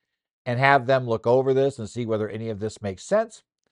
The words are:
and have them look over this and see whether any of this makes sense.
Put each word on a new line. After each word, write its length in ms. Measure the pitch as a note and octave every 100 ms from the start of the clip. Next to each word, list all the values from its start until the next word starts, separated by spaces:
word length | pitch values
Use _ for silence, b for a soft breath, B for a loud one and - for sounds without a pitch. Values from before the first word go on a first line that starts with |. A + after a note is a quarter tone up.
| _ _ _ _
and 140 | - A#2+
have 260 | C3+ C#3 A#2+
them 200 | C3 B2
look 200 | A2+ A#2
over 260 | B2+ C3
this 240 | C3 C3+ B2
and 100 | G#2
see 160 | A#2+
whether 240 | A2+ A2 G#2+
any 220 | A2 A2+
of 100 | G2+
this 220 | G#2+ -
makes 200 | G#2 F#2
sense. 380 | - G#3 A#3 - _ _ _